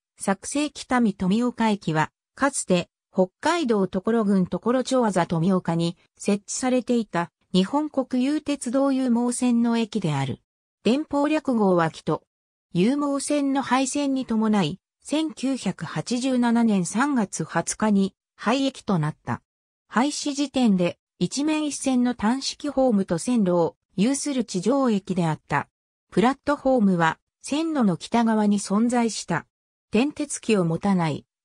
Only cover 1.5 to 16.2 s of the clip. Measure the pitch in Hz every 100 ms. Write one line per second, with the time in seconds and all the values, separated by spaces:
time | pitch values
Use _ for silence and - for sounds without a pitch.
1.5 | - 226 202 - 156 151 _ _ - 277
2.5 | - - 180 - _ _ - 185 _ 302
3.5 | 339 262 214 185 190 220 233 202 196 180
4.5 | 175 220 262 247 262 226 185 170 165 170
5.5 | 185 - 170 170 - _ - - 202 -
6.5 | - 254 254 - 240 214 170 170 _ _
7.5 | 185 190 285 302 - 254 254 262 302 294
8.5 | 285 240 269 277 262 254 233 240 247 247
9.5 | 233 233 233 226 214 160 143 135 - _
10.5 | _ _ _ 202 269 320 285 294 311 269
11.5 | 233 196 175 160 - - 156 _ _ _
12.5 | _ _ 170 214 285 285 277 - 294 277
13.5 | 269 - 254 269 294 277 262 254 220 220
14.5 | 208 151 - _ _ - 302 320 - 269
15.5 | 262 196 - 151 160 - 247